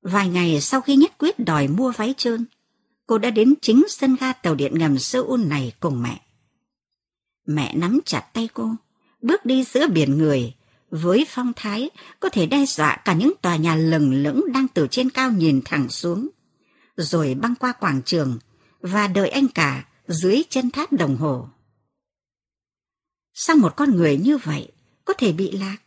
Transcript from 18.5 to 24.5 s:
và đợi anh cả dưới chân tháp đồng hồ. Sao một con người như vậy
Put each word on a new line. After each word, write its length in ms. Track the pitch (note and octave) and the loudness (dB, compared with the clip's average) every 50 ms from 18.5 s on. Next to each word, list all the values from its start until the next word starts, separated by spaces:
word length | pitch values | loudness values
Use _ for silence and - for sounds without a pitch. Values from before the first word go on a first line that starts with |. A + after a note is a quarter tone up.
| _ _ _ _ _ _ | _ _ _ _ _ _
và 280 | - F3+ F#3+ G#3 G#3 | -10 -4 -2 -2 0
đợi 220 | G3+ F3+ G3+ G3 - | 0 0 0 0 0
anh 180 | - C#4 C#4 | 2 0 0
cả 400 | A#3+ - - D#3+ C#3 C3+ C3 C3+ _ _ _ _ | 0 2 0 -2 -2 -2 -6 -10 _ _ _ _
dưới 360 | - E3+ D#3 E3+ F#3 G#3 C4+ E4 _ | -8 -6 -2 2 2 2 2 0 _
chân 220 | - C4 B3+ B3 | -4 -2 -2 -2
tháp 220 | - C#4 D#4 - D4 | -4 -4 -4 -2 -2
đồng 240 | B3+ E3+ C#3 C3+ | 0 0 0 0
hồ. 320 | A#2+ D#3 D3+ C3+ A#2+ - - _ _ _ _ _ _ _ _ _ _ _ _ _ _ _ _ _ _ _ _ _ _ _ _ _ _ _ _ _ _ _ _ _ _ _ _ _ | -2 -2 -2 -2 -4 -8 -14 _ _ _ _ _ _ _ _ _ _ _ _ _ _ _ _ _ _ _ _ _ _ _ _ _ _ _ _ _ _ _ _ _ _ _ _ _
Sao 220 | - - - E4 | -6 0 4 6
một 180 | D4+ G#3 D#3+ - | 6 6 4 2
con 200 | - D4 C#4+ A3 | 0 2 2 4
người 220 | F3 E3+ D3+ C#3+ | 4 4 4 2
như 200 | C#3 F#3 C4 D4+ | 2 2 2 0
vậy 340 | C4 - D#3 | 0 -2 -4